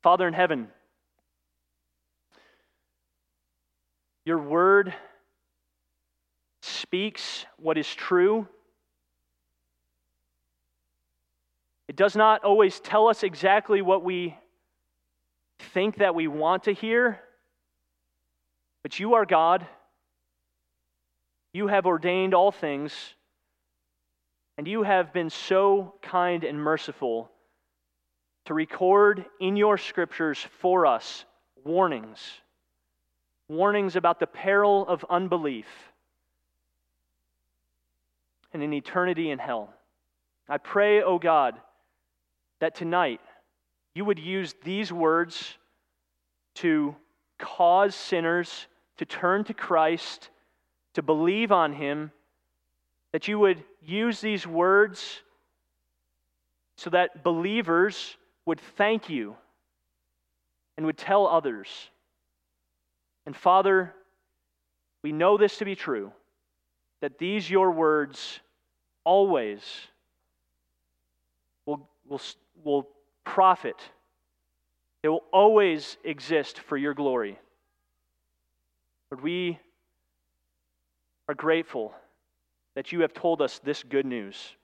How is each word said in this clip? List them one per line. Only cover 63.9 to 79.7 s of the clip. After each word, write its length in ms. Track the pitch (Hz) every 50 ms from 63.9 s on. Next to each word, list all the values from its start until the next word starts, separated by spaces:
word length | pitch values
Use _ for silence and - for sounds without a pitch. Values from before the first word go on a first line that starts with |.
| - - _ _ _ _ _ _ _ _ _ _ _ _ _ _ _ _ _ _ _ _
we 100 | - 151
know 240 | 151 156 170 185 208
this 220 | 196 214 202 - -
to 60 | 214
be 100 | 196 190
true, 380 | - - 165 131 107 98 101 - _ _ _ _ _ _ _ _ _ _ _ _ _ _ _ _ _
that 180 | 156 143 131 _
these 300 | 170 180 202 214 180 156
your 200 | 185 190 190 185
words 680 | 170 160 160 156 156 151 147 139 135 - - - - - _ _ _ _ _ _ _ _ _ _ _ _ _
always 580 | 165 180 196 196 196 175 139 117 107 104 104 - - - - - - _ _ _ _ _ _ _ _ _ _ _ _ _ _ _ _ _ _ _ _ _ _ _ _ _ _ _ _ _ _ _ _ _ _ _
will, 240 | 147 147 143 139 _ _ _ _ -
will, 120 | 143 135 - - - _ _ _ _ 170
will 260 | 156 151 143 143 135 - _ _ _ _ _ _ _
profit. 560 | - - - 190 185 180 - - 120 - - - - _ _ _ _ _ _ _ _ _ _ _ _ _ _ _ _ _ _ _ _ _ _
They 60 | - 151
will 160 | 160 165 - _
always 640 | - 190 202 214 220 214 202 185 160 151 143 - - _ _
exist 540 | 160 156 143 139 - 165 151 139 - - -
for 160 | - - 147
your 180 | 139 139 147 143
glory. 440 | 143 143 139 131 120 110 101 98 - _ _ _ _ _ _ _ _ _ _ _ _ _ _ _ _ _ _ _ _ _ _ _ _ _ _ _ _ _ _ _ _ _ _
Lord, 120 | 143 131
we 360 | 135 156 175 180 180 175 170 156 _ _